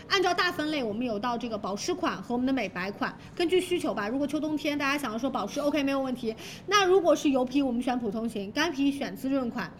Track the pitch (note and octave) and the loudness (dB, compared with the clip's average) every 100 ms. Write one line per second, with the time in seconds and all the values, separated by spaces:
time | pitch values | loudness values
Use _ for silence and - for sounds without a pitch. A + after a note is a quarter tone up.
0 | - G4 F#4 F4 F4+ F4 D4+ D#4 A#3 G3+ | -2 2 4 2 0 0 -2 -2 -2 -2
1 | B3 G#3 B3 A#3+ A#3+ G#3+ G3+ G3+ - F4+ | -2 -2 -2 -2 -4 -4 -4 -4 -2 -2
2 | D4 F3 F#3+ A#3+ B3+ C4+ G3+ F#3 F#3+ G3+ | -2 -2 -2 0 0 0 -2 -4 -6 -4
3 | G#3+ - - - E4+ F4+ F4 F4 D4+ G#3 | -4 -6 -8 -2 2 4 2 0 0 -2
4 | G#3 C4 C#4+ D4+ D4+ D4+ D4+ C#4+ C#4 C#4+ | -2 0 0 0 -2 -2 -2 0 0 0
5 | C4+ A3 C4 A#3+ G3+ - C#4+ D4 C#4 C#4 | -2 -2 -2 -2 -2 -2 0 2 2 0
6 | C4+ B3+ A3+ A3 - - - G4+ F#4+ F#4+ | 0 -2 -4 -6 -8 -12 2 4 6 6
7 | E4 D#4 D#4 C4 B3+ C4+ C4+ A#3 B3+ B3 | 6 4 4 2 2 2 2 0 0 -2
8 | A#3+ A3+ A3+ G#3+ G3 A#3 D#4+ C4+ C#4 C#4 | -2 -4 -4 -4 -4 0 0 2 2 0
9 | A3+ F#3 C4 C#4 B3 A3+ F3 - | -2 -4 0 0 0 -4 -6 -10